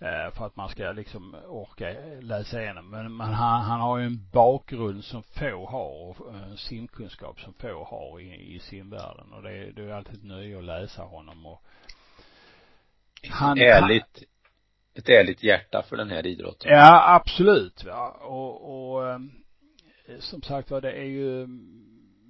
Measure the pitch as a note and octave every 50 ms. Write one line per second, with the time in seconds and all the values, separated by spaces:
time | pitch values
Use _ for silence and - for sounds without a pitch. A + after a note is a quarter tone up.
0 | - F2+ E2+ D#2 D#2+ F2+ - - A2 G#2 _ - F#2+ F#2 - - G2 F2+ G2 G#2+
1 | G2+ - - G#2 F2+ G2 - D#2+ E2 - G2 F#2 - - - - - E2+ F#2+ -
2 | C#3+ D#3+ D3 C3 B2+ A#2 A2 G#2 G#2 - A#2+ A#2 A2 G#2 F#2+ E2+ F2 F#2 G#2 A2
3 | A2 A2+ A2+ A2+ A#2 A2 G#2+ A2 A#2+ A#2 A#2 A#2+ G#2+ G#2+ A#2 A#2 A#2 A#2+ B2 B2
4 | A#2+ A#2+ A#2+ A2 F#2+ - - B2 A#2 B2 C3 C#3 - - C#3+ A#2 A2+ G#2 G2 G2+
5 | G#2 - - A2+ - _ - - D3 C3+ G2+ F#2 F#2 - B2 C3 F#2 C#2+ C2+ D#2
6 | F2 F2+ - - C#3 B2 A2+ G2 G2 F#2+ G#2 F#2+ - - A#2+ A2+ A#2 - - -
7 | A2+ F2+ - - F2 C#2+ - - - - F#2+ _ - A2+ F#2 D#2 - - - A1
8 | C#2+ C#2 D#2 F2 F2+ F#2 F2 - F#2 F2+ F2+ F2+ - - G2+ F#2+ G2 G2 G#2 G#2
9 | - - - - - G2+ G2+ G#2 G2+ G2+ G2 G2 G2 G2+ G#2 A2 G#2 G#2 G#2 G2+
10 | G2 - A#2 G2+ G2+ G2 F#2+ F#2+ G2+ G#2 G2+ F#2 F2 F2 E2 E2+ G2+ G2+ - -
11 | E2+ F2+ F2 D#2+ D#2 D#2 D#2+ E2 D#2+ D#2 E2 - _ - _ _ _ - - _
12 | _ _ _ _ - _ _ _ _ - _ _ _ _ _ _ _ _ _ _
13 | _ _ _ - - - - - C#3+ C#3+ C#3+ C3+ B2 B2 A2 G2 F#2 G2 A2+ A2
14 | - _ _ - - _ _ _ _ _ _ _ _ _ _ _ _ _ _ -
15 | - - B2+ A2 F#2 F#2 F#2 - - G#2+ G2 - - _ - G#2 - - A#2+ A2+
16 | G#2+ G#2 F2+ D#2+ D#2+ F2+ F2 - - - - _ - - D3 D3 D3 D#3+ E3+ E3+
17 | F#3 F3 F3+ E3+ - - - - F3+ G#3 G3+ C#3 F#2+ F2+ _ - - F#2+ G2 A#2+
18 | B2 - - - C3 C3 C3+ C3 C3 C3 - - - C#3+ C3+ C3 C3 C3 C3 C3
19 | C3 B2+ B2+ B2+ C3 C#3 C3 - - - _ _ _ _ _ _ _ _ _ _
20 | _ - A#2+ - - - - C#3 - - C#3 C#3 C3 - C#3 C3+ C3 C3 - C#3
21 | C#3 C3+ C3+ C#3 C#3 C3+ B2+ C3 B2+ B2+ B2 B2 G2+ F2+ A2 A2+ - - _ -
22 | _ _ _ _ _ _